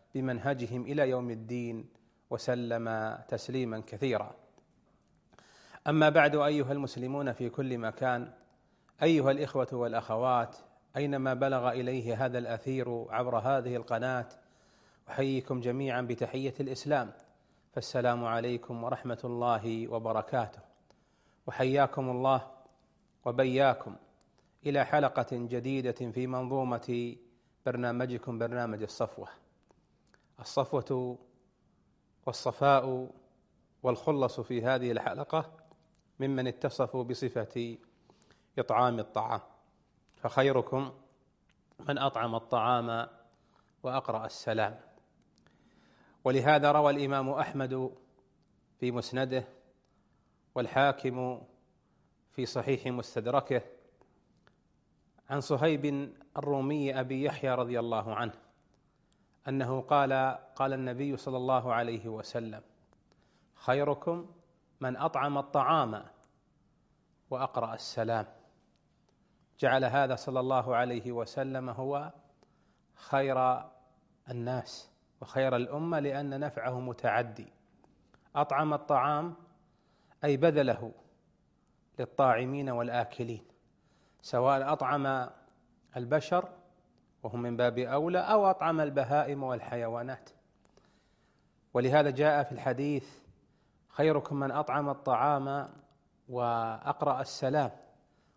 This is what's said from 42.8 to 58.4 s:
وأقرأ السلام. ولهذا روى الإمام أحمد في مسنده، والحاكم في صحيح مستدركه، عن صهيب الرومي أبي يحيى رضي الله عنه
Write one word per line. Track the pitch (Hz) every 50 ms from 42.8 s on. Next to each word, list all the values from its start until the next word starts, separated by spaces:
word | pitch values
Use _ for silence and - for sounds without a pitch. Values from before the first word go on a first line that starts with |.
| 120 117 117 117 117 - - - - _ _ _ _ _ _ _ _ _ _ _ -
وأقرأ | 131 123 135 - - 110 110 113
السلام. | 110 - - - - 110 110 107 101 110 - - - - _ _ _ _ _ _ _ _ _ _ _ _ _ _ _ _ _ _ _ _ _ _ _ _ _ -
ولهذا | 131 127 135 120 147 151 147 143 147 143
روى | 151 147 147 139
الإمام | 143 143 135 139 139 135 131
أحمد | 139 139 147 - - 139 135 127 131 131 131 131 - - - _ _ _ _ _ _ _ _ _ _ _ _ _ _ _
في | - 123 120
مسنده، | 120 113 - - 127 135 127 127 131 120 - - - _ _ _ _ _ _ _ _ _ _ _ _ _ _ _ _ _ _ _
والحاكم | 127 123 107 - 131 139 143 135 - - 135 123 127 127 127 127 110 - - _ _ _ _ _ _ _ _ _ _ _ _ _ _ _ _ _
في | - 123
صحيح | 113 - 127 113 135 135 123 -
مستدركه، | 135 123 123 110 - - 120 107 117 127 139 - - 135 120 - - - - _ _ _ _ _ _ _ _ _ _ _ _ _ _ _ _ _ _ _ _ _ _ _ _ _ _ _ _ _ -
عن | 135 143
صهيب | 135 - 156 131 143 165 156 143 139 147 139 139 143 - - - - _ _
الرومي | - - 143 143 135 135 135 151 151 143 135 135 135
أبي | 131 127 135 131 139
يحيى | 143 143 - - 131 127
رضي | 123 123 120 123 117
الله | 117 117 113 110 104 113 107
عنه | 107 120 110 - -